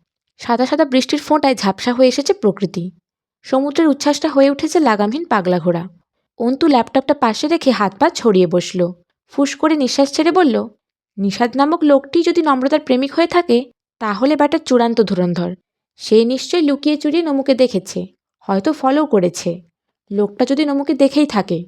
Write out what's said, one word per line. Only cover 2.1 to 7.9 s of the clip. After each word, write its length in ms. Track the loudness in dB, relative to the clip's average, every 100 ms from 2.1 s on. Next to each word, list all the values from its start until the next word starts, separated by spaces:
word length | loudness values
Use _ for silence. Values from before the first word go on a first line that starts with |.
| 2 -2
প্রকৃতি। 580 | 0 -2 -2 -6 -6 -10 -14 _ _ _ _
সমুদ্রের 440 | -4 -2 -2 0 2
উচ্ছ্বাসটা 420 | 2 -2 -2 0
হয়ে 200 | 2 2
উঠেছে 300 | 2 -2 0
লাগামহীন 460 | 2 2 0 -2 -2
পাগলা 340 | -2 0 0
ঘোড়া। 280 | 0 -4 -6 _ _ _ _ -6
অন্তু 300 | -4 0 2
ল্যাপটপটা 460 | 2 2 -2 0
পাশে 340 | 0 0 -2 -2
রেখে 240 | 0 0
হাত 260 | 0 -2